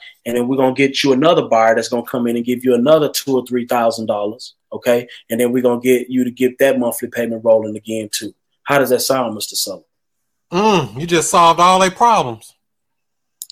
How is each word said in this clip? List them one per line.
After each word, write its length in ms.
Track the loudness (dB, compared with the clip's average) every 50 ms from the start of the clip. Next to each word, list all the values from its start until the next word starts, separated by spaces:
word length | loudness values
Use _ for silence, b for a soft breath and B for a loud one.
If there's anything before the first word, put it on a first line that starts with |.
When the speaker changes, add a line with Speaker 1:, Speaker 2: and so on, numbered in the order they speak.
| B B B B -8
Speaker 1:
and 120 | -4 -4 -2
then 100 | -2 -2
we 80 | 0
gonna 180 | 0 2 2 2
get 300 | 2 0 0 0 0 0
you 80 | 2
another 320 | 2 4 4 2 2 2 2
buyer 320 | 2 2 2 4 4 2
that's 140 | 2 0 -2
gonna 140 | -4 -6 -6
come 220 | -6 -6 -4 -4 -2
in 100 | -4 -4
and 80 | -2
give 180 | -4 -4 -2 0
you 100 | 0 2
another 360 | 2 4 4 4 4 2 0
two 260 | -4 -4 -4 -2 -2
or 100 | -2 -2
three 220 | -2 -4 -4 -4 -2
thousand 380 | -2 0 0 0 -2 -2 -4
dollars, 500 | -4 -4 -4 -4 -6 -8 -10 -14 -20 -20 _ _ _
okay? 340 | -14 -6 -2 0 0 0 -2 B B B B -6
And 120 | -4 -2
then 100 | 0 0
we 80 | 0 0
gonna 220 | 0 0 0 0
get 280 | 2 2 2 2 0 -2
you 140 | -2 -2 -2
to 80 | -2
get 260 | -2 -2 -2 -2 0 0
that 200 | 0 2 2 0
monthly 300 | -2 -2 -4 -6 -8 -8
payment 340 | -6 -6 -6 -6 -6 -2 0
rolling 320 | 2 2 2 2 -2 -8
again 320 | -10 -10 -8 -8 -8 -8 -8 -10
too. 200 | -10 -10 -12 -14 _ _ _ _ _ -4
How 140 | -2 0 0
does 120 | 2 2
that 100 | 0 0
sound, 340 | 0 0 -2 -2 -2 -4 -6
Mister 220 | -8 -10 -8 -8 -8
Seller? 260 | -8 -8 -10 -12 _ _ _ _ _ _ _ _ _ _ _ _ _ _ -2
Speaker 2:
Mm, 480 | 0 2 2 2 2 0 -2 -6 -8
you 40 | -4
just 240 | -2 0 0 0 2
solved 300 | 4 4 6 6 6 6
all 200 | 4 4 4 4
their 120 | 2 0
problems. 600 | 2 2 2 4 4 2 0 -2 -6 -12 -16 -20 _ _ _ _ _ _ _ _ _ _ _ _ _ _ _ _ _ _ -20 -20